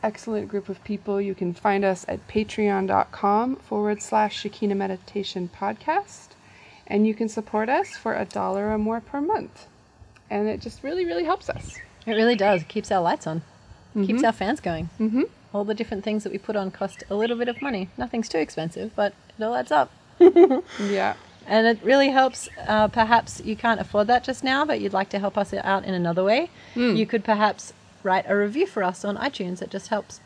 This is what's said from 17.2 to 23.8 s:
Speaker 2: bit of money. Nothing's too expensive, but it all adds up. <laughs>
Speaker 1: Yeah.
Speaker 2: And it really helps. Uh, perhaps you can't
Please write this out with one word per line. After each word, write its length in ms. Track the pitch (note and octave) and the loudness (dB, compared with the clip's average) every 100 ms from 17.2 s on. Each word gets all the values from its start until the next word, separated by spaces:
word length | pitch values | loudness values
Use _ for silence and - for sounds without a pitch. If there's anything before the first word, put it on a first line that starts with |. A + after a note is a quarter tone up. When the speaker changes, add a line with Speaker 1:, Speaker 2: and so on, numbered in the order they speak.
| A3+ A#3 | -2 -2
Speaker 2:
bit 120 | A#3+ | -4
of 120 | A#3 | -4
money. 300 | C#4+ G#3 F#3 - | -6 -6 -6 -8
Nothing's 320 | B3 A#3 A3 | -6 -4 -2
too 80 | E4 | -2
expensive, 540 | D4+ - D#3+ F#3+ G#3+ - | -2 -4 -6 -8 -6 -2
but 160 | G3+ - - - | -2 -4 -16 -8
it 60 | |
all 100 | A3 | -4
adds 160 | B3 B3+ | -2 2
up. 220 | D4+ - - _ - | 2 2 -4 _ 8
<laughs> 40 | F4 F4 E4+ C4 - - | 10 10 8 6 -4 -6
Speaker 1:
Yeah. 360 | G3+ G3 - - - - | -2 0 -2 -4 -12 -16
Speaker 2:
And 220 | - A3 A3+ | 2 4 6
it 160 | A3 | 4
really 260 | G3+ C#4 C#4 | 4 4 6
helps. 380 | C4 C4 - - - - | 4 2 0 -12 -8 0
Uh, 180 | G#3+ G#3+ | 2 4
perhaps 560 | A#3 A3 A#3 - - | 2 4 4 2 -6
you 120 | - G#3+ | -8 -2
can't 240 | A#3 G#3+ | 0 0